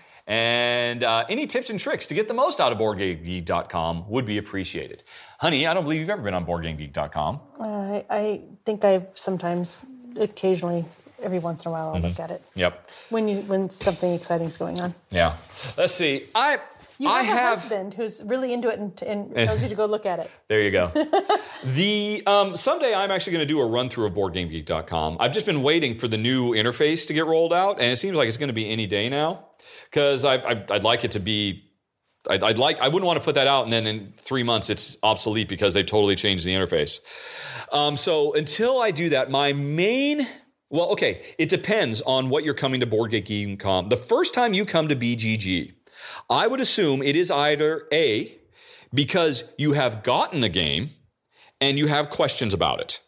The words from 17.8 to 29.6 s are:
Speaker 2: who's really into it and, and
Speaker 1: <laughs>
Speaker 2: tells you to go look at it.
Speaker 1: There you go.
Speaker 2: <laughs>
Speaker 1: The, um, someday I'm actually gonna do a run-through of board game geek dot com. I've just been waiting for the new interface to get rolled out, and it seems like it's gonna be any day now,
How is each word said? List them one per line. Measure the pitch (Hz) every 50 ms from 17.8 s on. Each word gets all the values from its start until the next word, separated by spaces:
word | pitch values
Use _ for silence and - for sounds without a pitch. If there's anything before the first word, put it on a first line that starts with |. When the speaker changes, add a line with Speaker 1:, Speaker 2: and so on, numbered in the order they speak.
| 185 202 -
Speaker 2:
who's | 196 233 214 214 - 214
really | 202 247 262 262 254 240
into | 247 240 233
it | 220 -
and, | 208 202 175 - -
and | - 208 202 202 - 233
Speaker 1:
<laughs> | - 226
Speaker 2:
tells | 214 214 214 -
you | 202
to | 208
go | 190 214
look | 208 208 214 -
at | 196 175 165
it. | 160 - - - _
Speaker 1:
There | - 110 107
you | 104 101
go. | 95 92 90 85 -
Speaker 2:
<laughs> | 302 320 311 381 392 392 - 415 403 - - - - -
Speaker 1:
The, | 131 127 147 190 208 214 208 208 208 208 208 -
um, | 202 202 202 196 196 175
someday | 165 - 262 320 339 294 247 208
I'm | 190 202 196
actually | 190 180 - 190
gonna | 170 165 151
do | 143 156 151
a | 127
run-through | 113 113 120 127 127 - 120 110
of | 101 85
board | 101 98 92 85
game | 92 90 82
geek | 80 80 76
dot | - 85 80 80
com. | - 87 80 78 80 85 -
I've | 117 127
just | 147 214 -
been | 214 170 143 127
waiting | 143 160 170 156 127 113
for | 113 127 117
the | 113
new | 107 110 123 131 131 123 120
interface | 113 110 107 123 123 - 151 151 160 156 -
to | - 151
get | 151 160
rolled | 156 160 160 165 165 170
out, | 175 190 196 202 -
and | 123 120
it | 123
seems | - - 196 185
like | 156 131
it's | 113 113
gonna | 120 151 139
be | 117 113 110 104
any | 110 113 110
day | 95 101 101 107
now, | 123 139 143 151 165 - - - - _ _